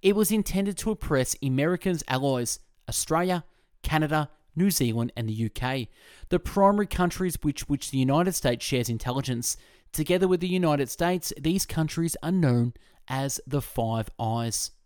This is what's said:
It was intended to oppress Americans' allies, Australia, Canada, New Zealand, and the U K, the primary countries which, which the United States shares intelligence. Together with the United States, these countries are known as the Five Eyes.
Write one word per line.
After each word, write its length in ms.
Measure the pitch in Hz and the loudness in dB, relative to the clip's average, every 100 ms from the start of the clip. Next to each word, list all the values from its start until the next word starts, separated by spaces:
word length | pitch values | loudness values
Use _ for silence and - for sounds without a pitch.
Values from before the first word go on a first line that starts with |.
It 140 | 190 202 | 4 4
was 160 | 214 | 4
intended 460 | 214 202 185 196 190 | 2 0 0 -2 -2
to 120 | - | -4
oppress 440 | 214 - 143 127 - | -4 0 2 2 -2
Americans' 600 | 139 131 151 180 190 170 - | 0 2 2 0 0 -2 -2
allies, 520 | 131 139 131 120 - - _ - | 0 0 0 -2 -6 -10 _ -8
Australia, 540 | - - 160 180 180 - _ _ _ | -6 0 0 0 -2 -4 _ _ _
Canada, 460 | - 156 156 156 147 - _ - | -2 0 2 0 -2 -8 _ 0
New 140 | 196 | 2
Zealand, 440 | - 120 113 120 - | 2 0 0 -2 -4
and 120 | 113 | -4
the 60 | |
U 160 | 107 113 | -2 -4
K, 400 | - 123 135 117 _ - - - | -2 -4 -4 -6 _ -20 -20 -2
the 100 | 175 | -2
primary 480 | - - 196 202 202 | -2 4 6 6 0
countries 500 | - 180 - 185 - | 0 0 0 -4 -2
which, 260 | 151 139 - | -4 -4 -2
which 200 | 139 - | -4 -2
the 80 | 135 | 0
United 380 | 131 143 180 180 | 2 4 2 0
States 280 | 139 120 | 0 0
shares 260 | - 127 120 | 0 -2 0
intelligence. 680 | 117 - 127 135 120 123 - - - - | -2 -2 -2 -2 -4 -4 -6 -10 -20 -10
Together 360 | - 151 180 185 | -6 0 2 4
with 120 | 180 | 2
the 80 | 180 | 2
United 420 | 185 175 147 135 | 2 2 2 0
States, 440 | - 170 180 - - | 0 0 0 -4 -4
these 260 | 139 185 - | 0 0 -2
countries 500 | - 156 - 165 - | -2 -2 0 -2 -2
are 100 | 156 | -2
known 420 | 185 156 120 120 - _ _ - | 2 4 4 2 -2 _ _ -8
as 320 | 131 139 131 - | -4 -4 -6 -4
the 140 | 143 | -4
Five 480 | - - 113 113 110 - | -4 -4 -2 -2 -4 -6
Eyes. 520 | 113 117 117 110 - - | -4 -2 -2 -4 -6 -10